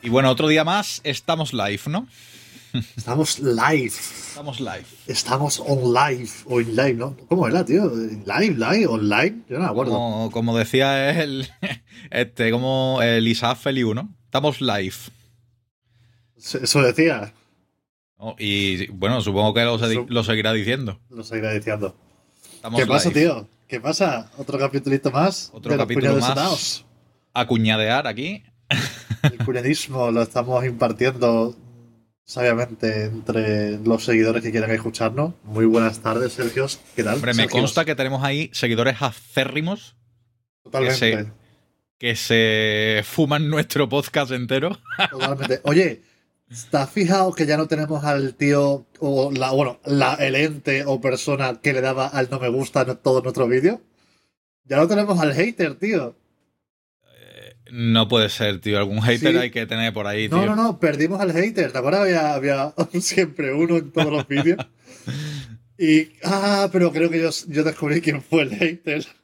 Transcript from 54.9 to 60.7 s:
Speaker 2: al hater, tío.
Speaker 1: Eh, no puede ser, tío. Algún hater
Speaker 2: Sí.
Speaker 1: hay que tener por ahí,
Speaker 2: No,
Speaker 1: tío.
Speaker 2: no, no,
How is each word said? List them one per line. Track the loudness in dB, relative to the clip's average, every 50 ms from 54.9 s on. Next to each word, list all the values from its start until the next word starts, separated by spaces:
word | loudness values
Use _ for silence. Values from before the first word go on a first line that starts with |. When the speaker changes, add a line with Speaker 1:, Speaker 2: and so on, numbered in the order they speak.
| 4 2 2 2 2 2
Speaker 2:
al | 2 2 2
hater, | 2 0 0 0 -2 -2 -2 -2
tío. | -4 -4 0 0 0 -2 -4 -10 _ _ _ _ _ _ _ _ _ _ _ _ _ _ _ _ _ _ _ _ -20 -20 -20 -20
Speaker 1:
Eh, | -20 -20 -20 -20 _ _ -16
no | -6 -2 2 4 4 4 4 6
puede | 4 4 4 4
ser, | 0 0 0 0 0 -2
tío. | -2 0 2 2
Algún | 2 0 0 0
hater | 2 2 2 4 4 4
Speaker 2:
Sí. | 4 4
Speaker 1:
hay | 2 0
que | -2 -6 -6
tener | -4 -2 -2 -2 -2 -2
por | -4 -4
ahí, | -2 -2 -2 -2 2
Speaker 2:
No, | 2 2
Speaker 1:
tío. | 2 2 2
Speaker 2:
no, | 2
no, | 0 0